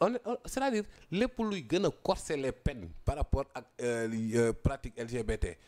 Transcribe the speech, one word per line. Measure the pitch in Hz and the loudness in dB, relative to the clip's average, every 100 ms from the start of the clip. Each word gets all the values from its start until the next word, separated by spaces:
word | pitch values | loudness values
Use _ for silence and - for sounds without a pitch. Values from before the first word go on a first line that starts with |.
on | 185 | 2
est, | 247 - | 2 -2
on, | 240 | -6
c'est-à-dire | - - 269 220 202 - - | -4 0 2 2 -2 -8 -6
lépp | 175 247 - | 0 0 0
luy | 220 202 113 | -2 -2 0
gën | 170 | 2
a | 175 | 2
corser | - - 190 - 151 | 0 -2 -2 -2 -2
les | 135 | -2
peines | - - - 85 - | -2 -4 -4 -8 -6
par | - 139 | -4 -2
rapport | 135 135 135 | 0 0 -2
ak, | - - - | -8 -14 -4
euh, | 120 117 113 | 0 0 0
li, | 113 113 117 | 0 2 4
euh, | 117 | 4
pratique | 107 - 113 127 - | 4 0 0 -4 -8
L | 117 | -6
G | 120 | -2
B | 107 110 | -2 0
T, | 92 87 | -2 -4